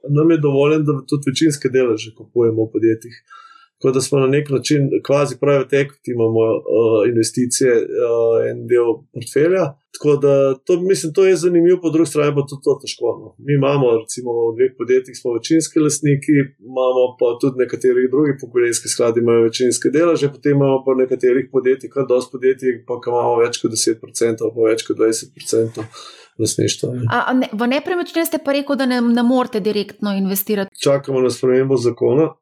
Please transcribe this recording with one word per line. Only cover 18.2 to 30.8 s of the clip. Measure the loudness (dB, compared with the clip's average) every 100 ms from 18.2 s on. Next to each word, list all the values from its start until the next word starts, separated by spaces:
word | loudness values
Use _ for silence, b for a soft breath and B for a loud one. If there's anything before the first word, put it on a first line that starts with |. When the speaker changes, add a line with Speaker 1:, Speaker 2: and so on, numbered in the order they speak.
| 0 -2
Speaker 1:
pokojninski | -4 0 0 -2 -6
skladi | -2 0 2
imajo | 2 4
večinske | 2 2 0 0 0
deleže, | 2 2 2 -2
potem | -2 0
imamo | 2 2 0
pa | 0
v | 0
nekaterih | 0 0 2 0 0
podjetjih, | -2 0 -2 -4
kar | -6 0
dosti | 0 -2
podjetij, | -2 -2 0 -2 -4
pa | -8 -8
ki | -2
imamo | -2 0 2
več | 0 0
kot | -4
deset | -2 -2 -4
procentov | -8 -4 -2 -2 -4
ali | 0
pa | 0
več | 0
kot | -4 0
dvajset | 0 0 -10
procentov | -18 -4 -2 -2 -6 -14 B B B B -6
lastništva, | -4 -2 -2 -2 -6
ne. | -4 -2
Speaker 2:
A, | -2
a | 0
ne, | -2 -2
v | -4 -2
nepremičnine | -2 -2 -4 -4 -4 -2
ste | -4
pa | -2
rekel, | -2 -2 -2
da | 0
ne, | 0
ne | 2 2
morete | 2 2 0 -2
direktno | -2 -2 -6 -6 -4
investirati. | -2 -2 -4 -2 -4 -4
Speaker 1:
Čakamo | -4